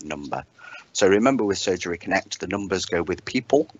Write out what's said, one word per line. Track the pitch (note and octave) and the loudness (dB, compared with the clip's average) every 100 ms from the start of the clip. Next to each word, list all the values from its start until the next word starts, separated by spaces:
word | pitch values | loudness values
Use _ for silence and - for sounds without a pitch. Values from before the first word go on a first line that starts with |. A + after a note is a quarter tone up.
number. | D#2 D2 C#2+ C2+ C#2+ _ - - - | -8 -10 -8 -8 -10 _ -20 -20 -12
So | - G2 | 2 4
remember | G2+ B2 C3+ | 6 4 2
with | G#2 F#2+ | 0 0
Surgery | - F#2 F2+ E2+ | -2 -2 -4 -8
Connect, | - F#2+ - - | -2 -4 -4 -8
the | F2+ G2+ | -6 -6
numbers | F#2+ F#2 - | -4 -4 -2
go | F2 | -2
with | E2+ F2 - | -2 -6 -6
people | B2+ - C#3+ D#3+ | -6 2 0 0